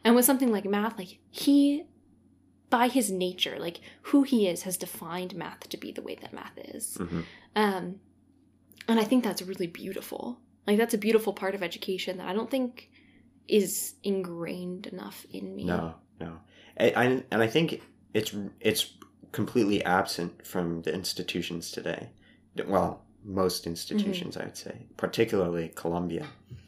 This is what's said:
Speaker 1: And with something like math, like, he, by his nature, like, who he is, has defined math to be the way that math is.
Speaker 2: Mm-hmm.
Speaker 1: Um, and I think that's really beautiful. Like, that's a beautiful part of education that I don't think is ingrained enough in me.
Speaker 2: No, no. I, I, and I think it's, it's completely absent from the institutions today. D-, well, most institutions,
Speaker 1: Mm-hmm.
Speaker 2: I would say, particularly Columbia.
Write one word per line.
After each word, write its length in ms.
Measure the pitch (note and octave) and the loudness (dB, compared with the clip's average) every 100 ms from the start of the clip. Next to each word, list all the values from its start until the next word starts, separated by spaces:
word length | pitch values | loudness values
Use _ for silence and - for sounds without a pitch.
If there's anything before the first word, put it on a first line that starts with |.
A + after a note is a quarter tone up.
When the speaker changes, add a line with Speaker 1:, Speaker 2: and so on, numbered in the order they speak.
Speaker 1:
And 120 | A3 A#3+ | 6 6
with 100 | B3 | 8
something 260 | C4 C4 | 4 4
like 140 | G#3 G3 | 2 2
math, 320 | G3+ G#3+ G#3+ | 0 0 -4
like, 220 | F3+ - _ | -12 -14 _
he, 560 | - - C#4+ C#4+ C#4+ F4 _ _ _ _ _ _ _ - | -2 6 6 6 4 -4 _ _ _ _ _ _ _ 0
by 160 | A#3+ B3 | 4 4
his 240 | B3+ G#3 | 4 2
nature, 460 | F#3 F#3 F3+ - - | 2 -2 -2 -4 -2
like, 200 | E3 - - - | -6 -8 -14 -18
who 200 | - C#4+ | 4 4
he 240 | C4+ A#3+ G3 | 6 4 4
is, 160 | E3+ | 0
has 140 | F#3+ F3+ | -4 -6
defined 580 | F3+ - E3 F3 F#3 F3+ | -6 -10 -8 -6 -6 -8
math 340 | D#3 - - | -10 -10 -12
to 80 | - | -10
be 140 | - | -10
the 100 | - | -10
way 140 | - - | -10 -10
that 120 | - | -12
math 240 | - - - | -14 -14 -14
is. 400 | - - - - | -14 -10 -8 -6
Speaker 2:
Mm-hmm. 220 | F2+ E3+ - - - G#3 | -6 -6 -6 -12 -6 2
Speaker 1:
Um, 400 | G#3 F#3+ F3 G3 _ _ _ _ _ _ _ - - | 2 2 -4 -10 _ _ _ _ _ _ _ -8 0
and 120 | A3+ | 2
I 40 | |
think 200 | G#3+ B3+ | 4 4
that's 180 | A3+ F3 | 2 -2
really 240 | F#3 F#3+ F3 | -6 -4 -6
beautiful. 720 | - F#3+ - - - - B3 _ _ - | -6 -8 -8 -8 -8 -8 -10 _ _ 2
Like, 100 | G#3 | 4
that's 180 | A#3 G#3+ | 4 2
a 20 | |
beautiful 340 | G#3 A3+ G#3+ | 4 4 2
part 200 | G3 F#3+ G3 | -2 -2 -2
of 60 | |
education 540 | E3+ - - F#3 - F#3 | -4 -6 -6 -4 -4 -6
that 100 | F3+ | -4
I 60 | |
don't 160 | G3 A3+ | -2 0
think 380 | C4+ B3 - - _ - - _ _ - | 0 -2 -6 -20 _ -20 -20 _ _ 2
is 460 | G#3+ F#3 - - - | 4 4 0 -6 -6
ingrained 840 | G3+ G3 F#3 E3+ E3+ F3+ F3+ F3+ G3+ | -2 -2 -2 -6 -6 -6 -8 -8 -10
enough 380 | F#3 G3+ - - | -12 -12 -14 -14
in 240 | F#3+ G3 F#3+ | -12 -10 -6
me. 100 | F2+ | -2
Speaker 2:
No, 300 | F2 E2 D#2+ _ - | -2 -2 -8 _ -12
no. 200 | E2+ E2 - - - - | -12 -12 -18 -20 -10 2
I, 60 | A#2 - | 4 6
I, 80 | B2 C3 - | 4 2 0
and 120 | G#2+ | 2
I 40 | A2+ | 4
think 340 | D#3 E3 - - _ _ G#2+ | 4 2 -2 -10 _ _ -2
it's, 200 | G#2+ G2+ G2 - | -2 -4 -8 -2
it's 360 | A2 G#2+ - - - _ - | 0 2 0 -6 -20 _ -10
completely 520 | - G2+ B2 G2+ G2 | -4 0 2 4 4
absent 640 | F2 F2+ F#2+ - F2 - - | 2 2 2 -2 -6 -8 -8
from 360 | F#2+ E2+ E2 | -4 -2 -2
the 120 | E2 | -2
institutions 800 | E2+ F#2 - F2 F2+ E2 E2+ - | -4 -4 -6 -4 -4 -4 -6 -8
today. 380 | - E2+ - A#2+ - _ _ _ - | -8 -6 -6 -8 -16 _ _ _ -8
D-, 80 | - | 0
well, 360 | F#2+ F2 - - _ | 2 2 -2 -14 _
most 420 | G#2 F#2+ F#2 - E2+ | -6 2 2 0 -6
institutions, 720 | E2+ - G#3+ G3+ F3+ - - | -8 -4 -2 0 -2 -6 -8
Speaker 1:
Mm-hmm. 60 | |
Speaker 2:
I 40 | - | -10
would 120 | - | -10
say, 280 | - - - - | -12 -14 -16 -4
particularly 720 | A2+ - A#2 G2+ F2 E2+ E2 - | -2 2 2 2 2 0 -4 -4
Columbia. 520 | E2 F2 F2+ E2 - - - - | -2 -2 -2 -4 -8 -14 -20 -20